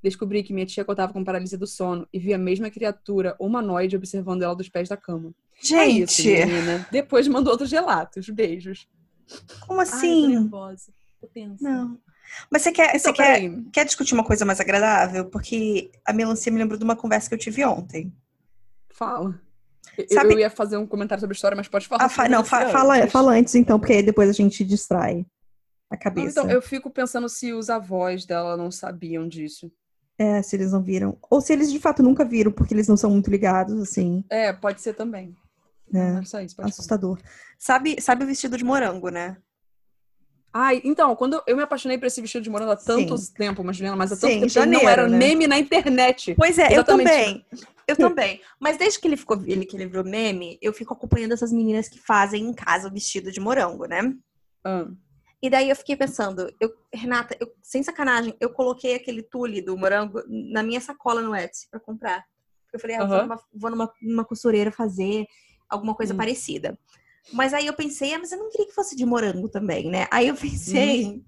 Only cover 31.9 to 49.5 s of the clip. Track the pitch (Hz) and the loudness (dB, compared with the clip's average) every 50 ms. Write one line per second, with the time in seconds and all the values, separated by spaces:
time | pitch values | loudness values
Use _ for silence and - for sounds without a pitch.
31.9 | 294 - 269 247 269 - 302 233 240 226 208 214 208 - - - 226 214 214 214 | 4 6 6 6 6 4 2 2 2 2 2 2 2 2 0 2 2 0 4 4
32.9 | 214 202 - 208 202 202 196 - 202 196 208 190 185 185 185 202 214 220 202 190 | 4 4 4 4 4 4 4 2 2 2 4 4 2 2 2 0 -2 -6 -6 -4
33.9 | - - 185 175 175 185 190 _ 214 220 220 208 196 196 - 202 196 196 - 226 | -2 -2 0 0 0 -2 -4 _ -2 0 0 0 -2 -2 -4 -4 -4 -4 -8 -8
34.9 | 214 220 220 233 220 190 190 175 175 _ _ _ _ _ _ _ _ _ _ _ | -8 -6 -8 -10 -8 -12 -14 -16 -20 _ _ _ _ _ _ _ _ _ _ _
35.9 | - 185 180 180 180 185 185 - - 208 190 180 - - 196 202 196 - 180 165 | -2 0 0 0 0 -2 -4 -6 -10 -10 -10 -10 -12 -8 -8 -8 -8 -8 -4 -4
36.9 | 220 208 190 185 185 180 - - - - - - _ _ - - 254 262 262 311 | -2 -2 -2 -4 -6 -6 -10 -20 -20 -20 -20 -20 _ _ 0 0 2 2 2 -2
37.9 | 302 - - - 247 247 277 269 277 - - 262 240 240 240 247 269 277 254 196 | -4 -2 0 0 2 2 2 -4 -4 -4 -4 -6 -6 -4 -2 0 0 2 0 -2
38.9 | 180 185 180 180 175 175 175 180 190 _ _ _ _ _ _ _ _ _ _ _ | -4 -6 -8 -8 -6 -6 -8 -8 -10 _ _ _ _ _ _ _ _ _ _ _
39.9 | _ _ _ _ _ _ _ _ _ _ _ _ - 226 254 269 262 254 - 262 | _ _ _ _ _ _ _ _ _ _ _ _ -4 0 2 2 2 0 0 -2
40.9 | 302 - 320 277 233 - 247 262 294 320 - - 240 269 294 294 294 262 - 262 | 2 4 4 2 4 2 0 -2 -2 -2 0 0 0 0 0 -2 -4 -6 -2 -4
41.9 | 254 247 262 254 247 - 226 220 - 240 220 226 214 208 220 220 208 208 - - | -4 -2 -2 -4 -4 -4 -10 -8 -8 -8 -8 -6 -6 -6 -2 -2 -2 -2 0 0
42.9 | 233 240 277 165 240 233 190 - _ - 208 202 196 196 185 180 190 180 190 196 | 2 2 2 0 -2 -6 -6 -10 _ -4 -4 -4 -4 -4 -6 -6 -6 -4 -4 -4
43.9 | 196 196 185 190 202 190 - 269 233 208 220 247 - 240 269 320 - 302 262 214 | -2 -2 -2 -2 -2 0 2 2 4 4 2 2 4 4 6 6 6 6 8 8
44.9 | - 262 247 233 233 240 254 285 320 320 320 294 277 285 294 - 320 349 - 294 | 8 8 6 4 6 6 6 6 6 4 4 4 4 2 2 4 2 2 4 4
45.9 | 254 254 254 254 254 - - - 170 - 311 339 349 330 330 277 - - - - | 2 4 4 4 2 0 -4 -2 2 4 4 6 6 6 6 8 8 6 8 8
46.9 | 403 381 - 349 320 285 220 208 196 - _ _ - 247 - - _ _ _ - | 6 6 8 6 6 6 4 2 -2 -6 _ _ -20 -20 -20 -20 _ _ _ -2
47.9 | 294 294 294 - 349 294 226 196 190 - - - - _ 269 302 302 302 359 427 | 2 4 4 4 4 2 -2 -2 -2 -8 -16 -20 -20 _ -2 -2 0 2 2 0
48.9 | 403 - - 339 294 269 - - 226 202 185 - | 0 2 -2 -2 -2 -2 -2 -4 -4 -4 -2 -4